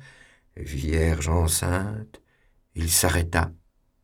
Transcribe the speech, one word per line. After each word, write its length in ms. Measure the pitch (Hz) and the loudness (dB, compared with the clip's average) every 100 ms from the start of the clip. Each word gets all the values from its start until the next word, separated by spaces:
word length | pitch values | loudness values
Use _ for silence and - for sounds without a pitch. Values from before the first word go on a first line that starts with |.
| - - - _ _ - | -12 -20 -20 _ _ -14
Vierge 760 | 71 71 78 80 82 80 82 | -8 -4 0 2 2 2 0
enceinte », 920 | 85 85 - 90 90 101 107 110 - _ _ _ _ _ 85 | 2 2 0 0 -2 -2 -8 -12 -20 _ _ _ _ _ -6
il 140 | 82 | 0
s'arrêta, 640 | - 90 82 82 82 82 - _ _ _ _ | 2 2 2 0 0 -2 -6 _ _ _ _